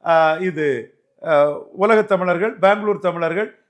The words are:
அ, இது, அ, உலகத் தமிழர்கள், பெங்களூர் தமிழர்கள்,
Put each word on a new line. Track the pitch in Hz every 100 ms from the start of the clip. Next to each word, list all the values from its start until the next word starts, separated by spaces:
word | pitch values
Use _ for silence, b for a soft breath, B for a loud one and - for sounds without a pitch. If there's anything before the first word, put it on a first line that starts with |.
| 165
அ, | 160 160 160
இது, | 185 156 147 123 - _ _ _
அ, | 165 147 147 147
உலகத் | - 185 208 220 208
தமிழர்கள், | 190 180 170 220
பெங்களூர் | 208 190 208 208 196
தமிழர்கள், | 180 165 165 175 220 -